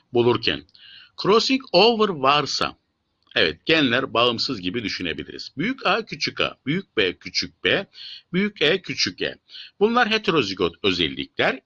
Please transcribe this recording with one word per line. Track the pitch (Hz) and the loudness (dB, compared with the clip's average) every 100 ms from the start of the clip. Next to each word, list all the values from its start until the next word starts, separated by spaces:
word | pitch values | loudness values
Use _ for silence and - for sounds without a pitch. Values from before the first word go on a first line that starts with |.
| _ | _
bulurken | 123 120 113 - 73 - _ - - - - | 2 4 2 0 -4 -8 _ -20 -20 -20 -8
crossing | 165 226 220 262 - | 2 2 2 -2 2
over | - 220 226 208 | 4 6 4 0
varsa, | 160 131 147 143 - 73 - _ _ _ _ _ | 0 2 2 0 -2 -4 -6 _ _ _ _ _
evet, | 120 87 76 - | 0 0 0 0
genler | 160 135 120 139 | 2 4 0 0
bağımsız | 113 120 117 - 117 | 2 2 2 -4 -4
gibi | 90 117 | -4 -4
düşünebiliriz. | 101 - 87 76 71 69 - - | -6 -6 -6 -6 -10 -12 -14 -6
Büyük | 190 262 185 | -6 -4 -2
A, | 208 | -2
küçük | 220 156 - - | -4 -6 -6 -2
a, | 71 - - | -4 -4 -6
büyük | 170 - - | -6 -4 -2
B, | 95 - | -2 -2
küçük | 92 - 87 _ | -8 -6 -6 _
b, | 87 143 196 - - - _ | -2 -2 -2 -14 -20 -20 _
büyük | 175 208 - | -2 -2 0
E, | 151 190 | 0 0
küçük | - 131 - - | -4 -4 -4 -4
e. | 78 64 _ - - - | -8 -8 _ -20 -14 0
Bunlar | 208 233 220 | 2 2 2
heterozigot | 220 214 165 101 95 87 - | 0 0 0 0 0 -2 0
özellikler. | 104 87 80 67 67 - 139 262 | 0 0 -2 -2 -10 -2 -2 -2